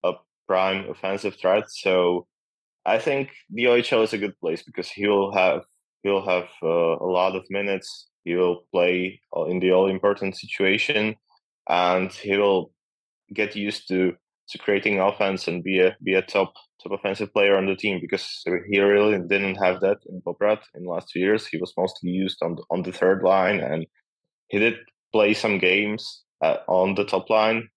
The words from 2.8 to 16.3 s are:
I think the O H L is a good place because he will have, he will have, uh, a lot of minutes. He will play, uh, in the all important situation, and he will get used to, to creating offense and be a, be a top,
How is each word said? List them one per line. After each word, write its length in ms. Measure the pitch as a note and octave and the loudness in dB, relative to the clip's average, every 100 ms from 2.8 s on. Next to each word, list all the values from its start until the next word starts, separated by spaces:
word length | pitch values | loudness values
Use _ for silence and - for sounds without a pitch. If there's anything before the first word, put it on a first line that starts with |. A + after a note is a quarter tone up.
I 140 | - A2+ | -2 0
think 320 | D#3 C#3 C3+ - _ | 0 -2 -4 -12 _
the 180 | G#2+ B2 | 0 4
O 60 | |
H 180 | A#2+ A#2+ | 4 2
L 100 | A#2+ | 2
is 100 | A2 | 2
a 60 | G#2+ | 0
good 200 | G2+ - | -6 -4
place 220 | E2+ E2 | -6 -6
because 280 | - - F2 | -8 -12 -10
he 160 | - G#2 | -4 0
will 260 | G2+ G2 | 2 2
have, 300 | G2+ F#2 E2 - _ _ _ | 2 2 2 -6 _ _ _
he 80 | G2 | -2
will 160 | G2 F#2+ | 0 0
have, 220 | F2+ F2 - | -2 -2 -6
uh, 340 | E2 E2+ E2 D#2+ | 0 2 2 0
a 100 | F#2 | 0
lot 260 | F2+ F#2+ F#2+ | 2 2 -2
of 80 | - | -6
minutes. 600 | G2 G2+ F#2+ - - _ _ | -6 -4 -4 -8 -18 _ _
He 100 | E2+ | -4
will 300 | F2 F2+ F2 _ | 0 2 0 _
play, 500 | F#2 F2+ F2+ F2+ - _ | 0 2 0 -4 -10 _
uh, 100 | - | -6
in 160 | D#2+ F2+ | -4 0
the 120 | F2+ | 4
all 160 | F#2 G2 | 4 4
important 480 | F#2+ G2+ G2+ G2 - | 2 0 0 -6 -8
situation, 760 | - - G2 G#2 - A2 G#2+ G#2 _ _ _ _ - | -12 -2 0 0 0 0 -2 -6 _ _ _ _ -2
and 440 | E2+ F2+ F#2 F#2 | 2 2 0 -2
he 240 | - G#2 G2+ | -6 -2 2
will 360 | G2+ F#2+ - _ _ _ _ _ _ | 4 2 -2 _ _ _ _ _ _
get 220 | G#2 G#2 G#2+ | -6 -4 -4
used 320 | G#2 G#2 - | -6 -8 -4
to, 260 | F#2 F#2 F2 _ _ - | 0 0 -2 _ _ -18
to 100 | - | -8
creating 420 | - G2+ - G2 | -2 0 0 0
offense 480 | G2 G2+ G2 F#2+ - | 0 0 -2 -2 -4
and 160 | F2 | -6
be 160 | F2 F#2 | -2 2
a, 160 | F#2 - | 2 2
be 100 | - | 0
a 80 | F#2+ | 0
top, 300 | - | 0